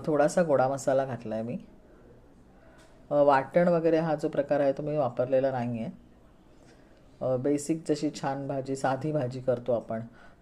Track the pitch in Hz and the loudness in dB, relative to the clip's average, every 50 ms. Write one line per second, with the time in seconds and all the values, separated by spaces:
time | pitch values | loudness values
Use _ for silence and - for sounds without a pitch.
0 | 131 165 156 143 143 156 - 190 180 160 143 127 127 131 139 135 - - 135 135 | 0 0 2 4 2 4 4 2 2 4 4 4 4 2 0 -2 0 2 2 2
1 | 135 135 127 117 - 110 110 110 113 120 123 190 - - - - - - - - | 2 0 -4 -8 -8 -6 -6 -6 -6 -6 -8 -10 -10 -14 -20 -20 -20 -20 -20 -20
2 | - - - - - - - - - - - - - - - - - - - - | -20 -20 -20 -20 -20 -20 -20 -20 -20 -20 -20 -20 -20 -20 -20 -20 -20 -20 -20 -20
3 | - - 147 147 143 143 139 135 135 - - 175 175 180 175 165 160 165 160 160 | -8 -2 2 4 6 6 6 4 2 2 2 2 4 4 4 4 4 4 4 4
4 | 160 165 151 151 156 151 151 - 139 - 147 143 143 139 135 - 151 147 151 151 | 2 0 -2 0 -2 -2 -2 -2 0 0 0 2 2 2 0 0 -4 -4 -2 0
5 | 139 123 135 - 123 135 135 131 131 135 131 127 120 123 120 113 113 175 185 - | 0 -2 0 -2 -2 2 2 2 2 2 -2 -2 -4 -4 -4 -6 -6 -8 -10 -14
6 | - - - - - - - - - - - - - - - - - - - - | -20 -20 -20 -20 -20 -20 -20 -20 -20 -20 -20 -20 -20 -20 -20 -20 -20 -20 -20 -20
7 | - - - - 123 127 127 127 123 143 147 143 143 - 160 160 160 - 151 147 | -20 -20 -14 -8 -4 -2 -2 0 0 0 0 0 0 -2 -4 -4 -2 -2 -2 -2
8 | - 147 139 - - 143 135 139 139 135 147 135 131 135 135 135 - 135 135 135 | -2 -4 -6 -4 -6 -6 -4 -6 -6 -6 -6 -6 -4 -6 -6 -2 -2 -2 -2 -2
9 | 123 156 151 151 131 123 127 131 127 - 123 120 120 - 123 110 - - 117 113 | -2 -4 -2 -2 -4 -4 -6 -4 -2 -2 -2 -2 0 -2 -2 -2 -2 -4 -8 -8
10 | 120 117 - - - - - _ | -8 -10 -16 -20 -20 -20 -20 _